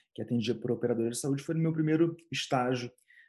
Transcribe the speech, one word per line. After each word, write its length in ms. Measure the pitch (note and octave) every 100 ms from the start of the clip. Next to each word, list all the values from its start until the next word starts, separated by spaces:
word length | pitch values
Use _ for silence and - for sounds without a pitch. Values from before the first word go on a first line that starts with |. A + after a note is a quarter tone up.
| _
que 80 | -
atendia 340 | A2+ A#2+ A2 A2
por 160 | -
operadoras 460 | A#2 A#2+ A2+ A#2 A#2+
de 40 |
saúde, 220 | C#3+ C#3
foi 120 | - D#3+
no 60 |
meu 100 | D#3+
primeiro 440 | D#3+ D#3 D#3+ E3+ E3 -
estágio, 600 | C3+ - C#3 B2 B2+ A#2+ - _ -